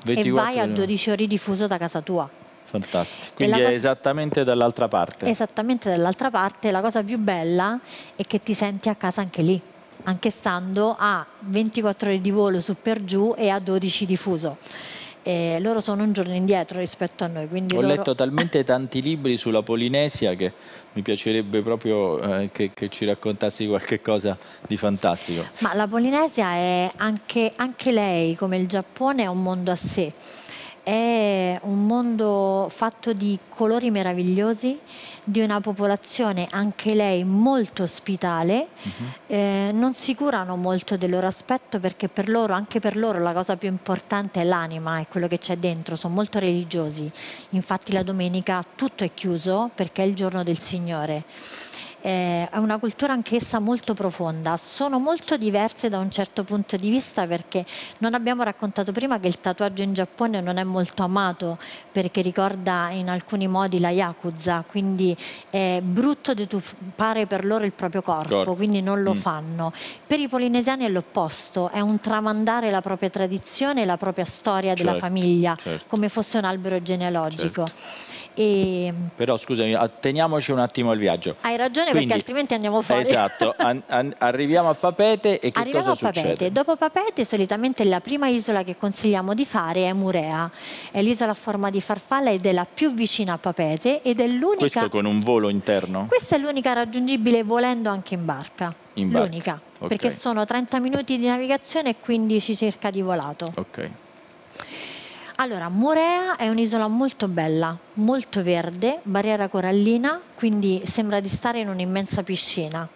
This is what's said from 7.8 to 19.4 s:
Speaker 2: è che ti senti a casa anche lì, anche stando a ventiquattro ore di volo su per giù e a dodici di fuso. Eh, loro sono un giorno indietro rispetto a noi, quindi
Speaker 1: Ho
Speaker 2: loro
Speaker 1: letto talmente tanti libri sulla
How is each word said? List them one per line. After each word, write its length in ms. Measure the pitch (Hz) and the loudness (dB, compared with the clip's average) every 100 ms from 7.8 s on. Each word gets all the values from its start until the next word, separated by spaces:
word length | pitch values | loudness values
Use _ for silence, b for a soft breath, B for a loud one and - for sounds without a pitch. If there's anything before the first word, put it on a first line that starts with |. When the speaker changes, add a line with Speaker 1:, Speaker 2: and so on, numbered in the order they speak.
| B B B B | B B B B
Speaker 2:
è 80 | 196 | -4
che 160 | 208 | -2
ti 140 | - 208 | -2 -2
senti 340 | 202 196 220 | -2 -2 -2
a 60 | 202 | -2
casa 260 | 185 190 | -2 -2
anche 220 | 190 - | -4 0
lì, 180 | 165 185 - - - - - | 2 2 -2 -20 -20 -10 -4
anche 260 | 185 226 | 0 -2
stando 640 | - 208 180 185 190 214 - | -2 -2 -2 -2 0 0 2
a 260 | 208 185 147 - | 2 0 -4 -12
ventiquattro 680 | 196 202 220 233 214 196 208 | -4 0 0 0 0 0 0
ore 100 | 196 | 2
di 100 | 190 | 2
volo 280 | 202 202 185 | 4 4 2
su 160 | 170 190 | -2 -2
per 240 | 226 220 190 | -2 -2 0
giù 300 | 196 220 226 | 2 2 2
e 120 | 208 | 2
a 100 | 196 | 0
dodici 480 | 190 190 190 - 190 | 0 0 0 -2 0
di 100 | 185 | 0
fuso. 400 | 202 170 160 135 B B B B B B - | 0 -2 -4 -8 B B B B B B -4
Eh, 300 | 175 170 165 | 0 0 0
loro 200 | 208 226 | 0 0
sono 240 | 208 202 | 0 0
un 100 | 214 | 0
giorno 220 | 202 180 180 | 0 0 0
indietro 420 | 190 190 165 180 | 2 2 2 -4
rispetto 460 | 180 - 175 - | -6 -4 -6 -4
a 40 | 170 | -6
noi, 200 | 160 156 | -4 -6
quindi 280 | 180 185 185 | -4 0 2
Speaker 1:
Ho 60 | |
Speaker 2:
loro 140 | 135 147 | 2 2
Speaker 1:
letto 180 | 143 | 0
talmente 500 | 127 131 147 170 156 | 0 0 0 2 2
tanti 380 | 127 127 131 131 | 4 2 0 -4
libri 360 | 135 160 135 | -2 -2 0
sulla 260 | 120 | 0